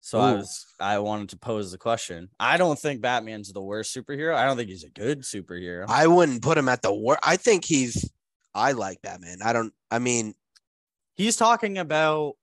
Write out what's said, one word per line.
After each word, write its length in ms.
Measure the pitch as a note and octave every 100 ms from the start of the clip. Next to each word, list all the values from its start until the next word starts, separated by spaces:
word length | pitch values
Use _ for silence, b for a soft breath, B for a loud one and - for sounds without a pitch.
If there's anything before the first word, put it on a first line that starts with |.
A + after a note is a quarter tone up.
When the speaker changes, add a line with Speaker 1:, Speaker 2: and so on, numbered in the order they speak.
Speaker 1:
So 180 | - A2+
I 120 | G#2
Speaker 2:
Ooh. 40 | G#2
Speaker 1:
was, 280 | G2 - - _
I 200 | F#2+ G#2
wanted 300 | G#2 G#2+ G2+
to 60 | F#2
pose 340 | - A2 G2
the 60 | F2+
question. 520 | - A2+ - E2+ F2+ _
I 160 | A2 D#3+
don't 220 | F3+ C#3+
think 240 | D#3 C3+
Batman's 500 | B2 B2 A2 A2 G2
the 80 | G2
worst 340 | G2 G#2 A2
superhero. 400 | - A#2 C#3+ D#3 D#3
I 100 | B2+
don't 100 | C3
think 140 | A2+
he's 140 | F#2
a 40 | D#2
good 300 | - G#2+ D3
superhero. 640 | B2+ G#2 F2 F2 F2+ F2 G2
Speaker 2:
I 180 | A#2+ E3
wouldn't 360 | F3 E3+ B2
put 140 | A#2+ D#3+
him 120 | C3
at 100 | B2
the 140 | G#2+
wor-, 240 | G#2 A2 D3+
I 140 | C#3 F3+
think 280 | - G3+ -
he's, 420 | D3+ B2 A#2 - _ _ _ _
I 180 | G2 A#2+
like 300 | C3 G2 F#2
Batman. 360 | G#2 F2+ F2 F2+
I 80 | A2
don't, 220 | A#2 A2+ _ _
I 80 | A#2
mean, 360 | B2 A#2+ A2 - _ _ _ _ _ _ _ _
Speaker 1:
He's 180 | G#3 A3+
talking 420 | A3+ A#3 A3 G3
about 560 | E3 D3+ D#3 D#3 D3 C#3